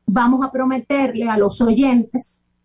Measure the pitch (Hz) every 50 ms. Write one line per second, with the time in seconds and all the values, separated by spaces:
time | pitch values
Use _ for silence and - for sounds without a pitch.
0 | - - 185 202 233 240 269 254 262 262 262 262 254 262 262 247 226 - 277 277
1 | 269 254 233 226 233 226 214 208 202 202 - - 240 226 220 247 277 269 247 240
2 | 226 - - 254 - - - - _ _ _ _